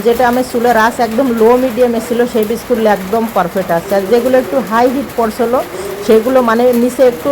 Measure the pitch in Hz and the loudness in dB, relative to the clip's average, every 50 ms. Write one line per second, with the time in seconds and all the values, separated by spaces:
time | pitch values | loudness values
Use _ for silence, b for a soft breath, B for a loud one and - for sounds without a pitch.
0 | 202 233 233 233 254 240 240 254 247 254 - 240 226 247 233 220 214 233 233 - | 0 0 2 2 2 2 2 0 -2 -2 -2 0 0 2 2 2 2 2 0 0
1 | 240 220 220 226 277 254 233 233 220 226 247 254 262 262 214 240 254 240 233 226 | -2 -2 -2 -2 -2 0 0 2 4 4 4 4 2 0 0 0 0 0 0 -2
2 | 226 - 233 233 240 240 - 226 214 208 233 - - - 247 220 226 214 202 185 | -4 -2 -2 0 0 0 0 -2 -2 -2 -4 -6 -4 -2 -2 0 2 2 0 0
3 | 190 185 202 226 226 220 - 202 175 170 - 196 185 180 170 165 170 - 202 196 | -2 -4 -4 -2 -2 -2 -2 -2 -2 -2 -2 -4 -4 -2 -2 -2 -2 -2 -2 -2
4 | 196 190 233 240 233 254 254 254 254 - - 269 208 175 220 233 247 269 247 285 | 0 2 0 0 2 2 2 0 0 0 -2 -4 -2 0 0 2 2 2 0 -2
5 | 247 - - - 233 220 214 - 233 233 240 277 339 - - - - - - - | -4 -6 -4 -2 -2 -2 -2 -2 -2 -2 0 -2 -2 -4 -8 -10 -10 -10 -10 -6
6 | - - 220 220 214 254 262 262 247 233 220 233 247 254 247 233 240 247 247 - | 0 2 2 2 2 2 2 2 2 2 2 2 2 2 2 2 2 0 2 2
7 | 269 247 240 - - - | 2 2 2 0 -2 -2